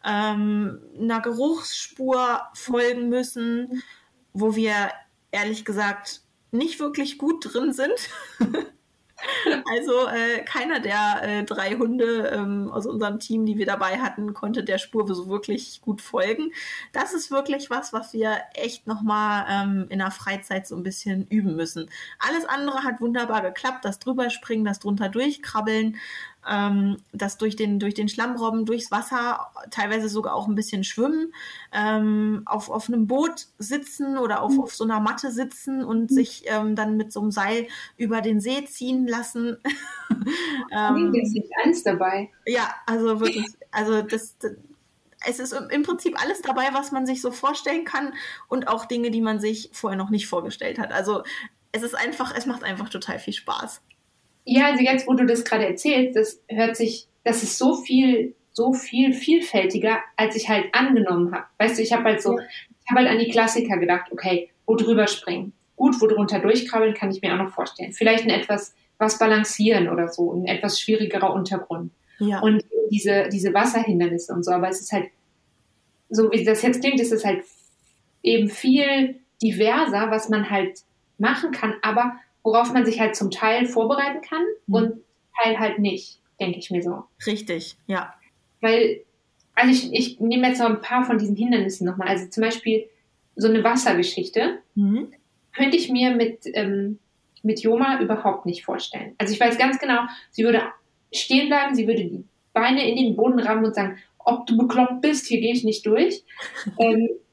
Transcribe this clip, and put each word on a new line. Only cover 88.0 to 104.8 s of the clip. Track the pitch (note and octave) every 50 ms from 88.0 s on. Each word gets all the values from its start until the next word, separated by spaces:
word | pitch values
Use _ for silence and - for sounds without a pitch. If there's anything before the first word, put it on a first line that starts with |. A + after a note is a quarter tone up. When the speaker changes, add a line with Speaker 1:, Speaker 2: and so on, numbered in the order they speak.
| - - - _ _ _ _ _ _ _ _ _
Speaker 2:
Weil, | - A3 A3+ A3+ A3+ A3 - - - _ _ _ _ _ _ _ _ _ _
also | - B3 B3+
ich, | B3+ B3+ - -
ich | - - B3+ B3 - -
nehme | A3 A#3 A#3+ B3+ B3+ B3+
jetzt | B3 B3
noch | A#3+ A3+
ein | G#3+ G#3+
paar | - - A#3+ B3+ B3+
von | B3 A#3 G#3
diesen | G#3 G3+ G#3
Hindernissen | G3 A#3 B3 A#3+ G#3 F#3+ F#3+ - - F3+
nochmal. | F3 F#3 F#3+ F#3 F3+
Also | F#3+ F3 F#3 -
zum | - A3
Beispiel | A3 A3+ A#3 - - A3+ A3 A3 G#3+ - _ _ _ _ _ _ _ _ _
so | - G3+ A3
eine | A3 A3 -
Wassergeschichte | A#3 A#3+ B3+ - A3+ F3+ E3+ F3 - - F#3+ F3+ - - A3+ C4+ F4 F4+ - _ _ _
Speaker 1:
Mhm. | G#3 G3+ G3 G#3 B3 D4+ - - _ _ _ _ _ _ _ -
Speaker 2:
könnte | C4 C#4 C#4 D4
ich | - - B3+
mir | B3+ B3 B3+ B3+
mit, | B3 A#3 A#3 A3+ A3+ - - - -
ähm, | G#3+ G#3 G3 G3 G3 G3 G3+ G#3+ - _ _ _ _ _ _ _ _
mit | - G#3+ G#3+ -
Joma | - A3+ A#3 A#3 C4 C4+ B3+ B3
überhaupt | A3 - G#3+ G#3 - G3+ F3+ - -
nicht | F3 F3 - -
vorstellen. | - F3 F3 - - - - - - - _
Also | G#3+ G3 G#3+
ich | -
weiß | B3 A#3 A#3 -
ganz | B3+ C4+ C4+ C4
genau, | D4 C4+ B3+ A#3+ A#3+ - - - - _
sie | _ - A3
würde | A#3+ A3+ A3 - - - _ _ _ _ _ _ _
stehen | - - - - C4 C4+ D4 D4
bleiben, | D4 C#4+ C#4 C#4 C4+
sie | A3+ A3
würde | A3 A#3 G#3+ F3+
die | E3+ G#3 - - _ _ _ _ _
Beine | _ - A#3 B3+ C4 C#4 - A3+
in | A#3
den | C4 B3+ A3+ F#3+
Boden | G#3 A3+ B3+ B3+ A#3+
rammen | G#3+ G#3+ A3 A3 A3
und | A3 G#3
sagen, | G#3 G3 F#3 F#3+ - - _ _ _
„Ob | - B3+ B3+ - -
du | - A#3
bekloppt | A3+ B3+ A#3+ A#3+ B3+